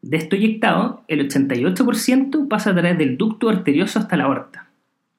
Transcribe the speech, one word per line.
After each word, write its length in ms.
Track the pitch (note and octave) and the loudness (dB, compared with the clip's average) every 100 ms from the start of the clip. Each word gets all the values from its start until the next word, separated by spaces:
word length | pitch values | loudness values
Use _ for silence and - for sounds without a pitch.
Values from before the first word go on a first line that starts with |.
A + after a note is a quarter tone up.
De 160 | - D#3 | -4 -4
esto 180 | - G3 | -2 0
eyectado, 680 | A3 A3 G#3+ E3+ A#3 - _ | 0 2 0 2 0 -4 _
el 140 | D#3 | -4
ochenta 340 | C#3+ C#3 C#3 A#2+ | -2 0 0 0
y 100 | D3 | 0
ocho 180 | F#3 | 0
por 120 | A#3+ A3 | 0 0
ciento 520 | - C4 C4+ D#4 C#4 | 2 2 2 -2 -2
pasa 220 | G#3+ G#3+ | 0 0
a 40 | |
través 220 | F3+ F3 E3 | 2 2 2
del 220 | D3 B2+ | 0 0
ducto 320 | A3 A3 A3+ | -2 0 0
arterioso 480 | F#3+ E3 C#3+ G3 A3+ | 0 2 0 2 -2
hasta 180 | - E3 | 0 0
la 80 | C3+ | 0
aorta. 440 | C3 - - - _ _ _ _ | -2 -6 -20 -20 _ _ _ _